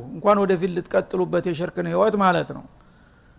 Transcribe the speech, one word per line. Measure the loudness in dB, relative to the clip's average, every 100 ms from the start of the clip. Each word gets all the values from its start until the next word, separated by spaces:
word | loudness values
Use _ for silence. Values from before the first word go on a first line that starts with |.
| -10
እንኳን | -2 2 4
ወደፊት | 4 0 0
ልትቀጥሉበት | -4 0 -2 0 -2 0 0 -2
የሽርክን | -4 -6 -6 -2
ህይወት | 2 2 4
ማለት | 2 2 -2
ነው። | -10 -16 -20 -20 _ _ _ _